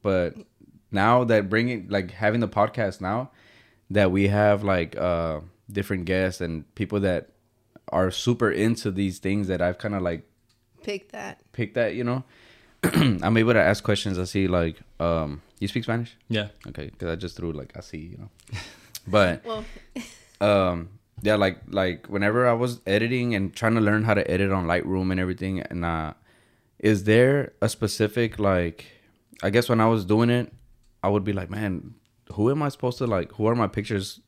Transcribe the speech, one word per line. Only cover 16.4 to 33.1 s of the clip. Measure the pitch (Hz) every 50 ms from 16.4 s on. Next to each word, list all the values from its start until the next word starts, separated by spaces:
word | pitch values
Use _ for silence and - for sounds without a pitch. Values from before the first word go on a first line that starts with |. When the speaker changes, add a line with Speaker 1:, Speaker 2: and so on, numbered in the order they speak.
| 104 104 - _ - -
Speaker 1:
Okay, | - - 73 - - -
'cause | - 85
I | 82
just | 82 90 85 -
threw, | - 87 85
like, | 78 73 67 - -
I | -
see, | - - - 78
you | 78 87 - -
know? | 98 101 _ _ - -
<laughs> | - 92 - - - - - - _ - _
But, | - 95 104 98 90 82 78 -
Speaker 2:
Well. | 233 220 214 220 - - - - _ _ 262
<laughs> | - - - - _ _ _ _
Speaker 1:
um, | 98 104 104 98 95 90 90 85 85 92 - - _ _ _ -
yeah, | - 104 107
like, | 104 101 95 90 - - -
like, | - 98 95 92 85 - -
whenever | - 98 101 101 104 107 123 123
I | 123 117
was | 117 123 127 120 - _
editing | - - 131 113 117 123 123 123 120 117
and | 98 98 90 -
trying | - 117 113 113
to | 113
learn | 110 104 104 107 110
how | 113 104
to | 98 - -
edit | 82 92 98 98
on | 95 95 87
Lightroom | 80 87 90 - - 95 92 92 92
and | 92 92
everything, | 92 92 92 - 92 95 95 90
and, | - - - 87 85
uh, | 85 82 80 78 76 - _ _ _ _ _ _ _ _ _ _ _ _ _
is | - 107 110 98 95
there | 107 107 117 123 131 143 143 - - _ _
a | - 107
specific, | - - 113 104 - - 110 104 - 120 117 113 - -
like, | 104 98 95 90 87 85 82 - - - - _ _ _ _ _ _ _ - _
I | - 95
guess | 98 120 120 -
when | 123 113
I | 110
was | 113 117 110 95
doing | 87 104 110 117 117
it, | 120 123 120 - - - - _ - _ _ _ _ _
I | - 95
would | 101 104 95
be | 104 101
like, | 98 92 87
"Man, | 95 101 107 101 92 82 - - - _ _ _ _ _ _ _ 90
who | 101 104 120
am | 139 156
I | 151 143
supposed | - - - 123 120 -
to, | 131
like, | 117